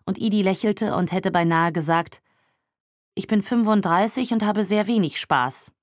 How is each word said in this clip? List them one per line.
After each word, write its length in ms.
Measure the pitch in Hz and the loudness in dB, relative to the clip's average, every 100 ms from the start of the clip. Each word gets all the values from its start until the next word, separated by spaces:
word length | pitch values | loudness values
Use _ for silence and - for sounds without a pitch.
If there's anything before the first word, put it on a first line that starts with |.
und 160 | - 190 | -8 -4
Edie 220 | 226 208 | -2 0
lächelte 520 | 190 185 208 202 214 | 0 0 -2 -2 -2
und 180 | - 175 | -2 -2
hätte 180 | 185 185 | -2 0
beinahe 420 | 175 170 165 170 | 2 2 2 2
gesagt: 480 | 160 156 165 165 - _ _ _ _ _ _ _ _ _ | 0 0 0 0 -12 _ _ _ _ _ _ _ _ _
„Ich 120 | - - | -12 -2
bin 160 | 214 | -2
fünfunddreißig 920 | - 240 214 208 180 175 214 262 247 | 0 0 2 2 2 2 2 -2 -2
und 100 | 226 | 0
habe 220 | 208 208 190 | 0 0 0
sehr 200 | 208 208 | 0 2
wenig 320 | 226 160 - | 0 0 -4
Spaß.“ 540 | - 139 127 - - - | 0 0 0 -4 -10 -16